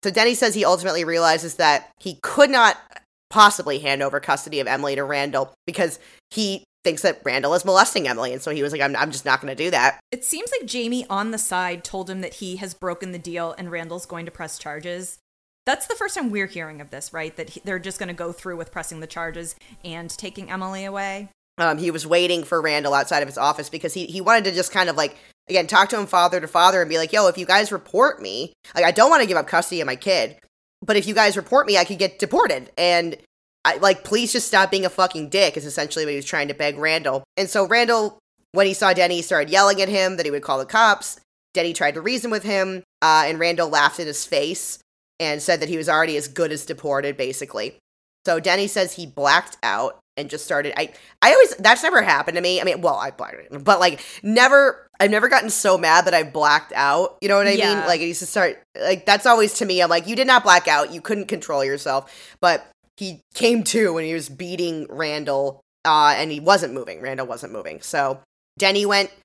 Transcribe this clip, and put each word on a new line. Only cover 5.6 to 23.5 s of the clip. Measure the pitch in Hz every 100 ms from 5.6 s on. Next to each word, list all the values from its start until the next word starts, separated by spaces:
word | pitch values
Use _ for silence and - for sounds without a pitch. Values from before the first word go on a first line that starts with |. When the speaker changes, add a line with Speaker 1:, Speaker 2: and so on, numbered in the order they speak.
| -
Speaker 1:
because | 175 175 - - _ _
he | - 208 190 _ _
thinks | 180 156
that | 190 160 139
Randall | 127 139 175
is | 190
molesting | 185 220 202 143
Emily, | 117 123
and | 127
so | 160
he | 151
was | 143
like, | 147
"I'm, | 139 135
I'm | 151
just | 139 143
not | 135
gonna | 143 131
do | 165
that." | 160 131 - _
Speaker 2:
It | 247
seems | - 320 466
like | 523 269
Jamie | 247 233 247 -
on | 196 214
the | 220
side | - 185 180 175
told | - 196 185
him | 190
that | 185 -
he | 190 185
has | 190
broken | 165 185 175 190
the | 175
deal | 175 170 170 -
and | 180
Randall's | 170 165 175 -
going | 170 170
to |
press | - 160 -
charges. | 151 147 170 175 185 - _ _ _ _ -
That's | 269 -
the | 403
first | 392 370
time | 254
we're | 208 196
hearing | 180 160 151
of | 147
this, | 135 -
right? | 165 156 156
That | 156
he, | - 196
they're | 185
just | 180 185
gonna | 185
go | 170 170
through | 170 190 175
with | 165
pressing | - 165 160
the | 160
charges | 170 165 165 165 - _ -
and | 180 165 170
taking | - 202 185 190
Emily | 190 190 190 196
away. | 196 196 196 202 _ _ -
Speaker 1:
Um, | 170 151
he | 170
was | 160 151
waiting | 175 180 175 -
for | 170
Randall | 156 147 143
outside | 139 139 156
of | 139
his | 135
office | 139